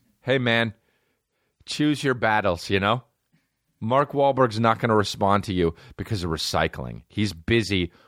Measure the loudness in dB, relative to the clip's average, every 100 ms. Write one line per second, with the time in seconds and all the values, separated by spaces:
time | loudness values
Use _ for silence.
0 | _ _ -4 -2 0 0 -2 -6 _ _
1 | _ _ _ _ _ _ -10 -2 0 0
2 | -2 0 0 2 2 -2 0 0 2 0
3 | -4 _ _ _ _ _ _ _ 0 2
4 | 2 2 2 2 2 2 2 2 2 2
5 | 2 0 2 2 0 0 0 -2 -12 -14
6 | -6 -4 -4 -4 -2 -2 -2 -4 -12 -12
7 | -10 -4 -4 -4 0 0 2 -2 -4 -8